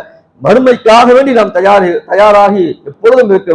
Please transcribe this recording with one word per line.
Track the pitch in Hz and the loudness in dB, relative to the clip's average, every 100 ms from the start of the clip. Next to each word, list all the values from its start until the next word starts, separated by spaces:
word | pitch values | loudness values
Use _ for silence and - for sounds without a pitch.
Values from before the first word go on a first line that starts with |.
| - - _ _ | -2 -16 _ _
மறுமைக்காக | 139 226 254 240 220 226 247 247 | -2 0 0 0 0 2 2 2
வேண்டி | 277 233 | 0 -2
நாம் | 202 175 | -2 -2
தயாரி-, | 190 202 180 160 - | 0 0 -2 -6 -6
தயாராகி | 185 214 208 202 202 160 123 143 | 0 2 2 0 0 -4 -8 -16
எப்பொழுதும் | - 220 254 220 | -4 0 0 0
இருக்க | 190 175 | -2 -2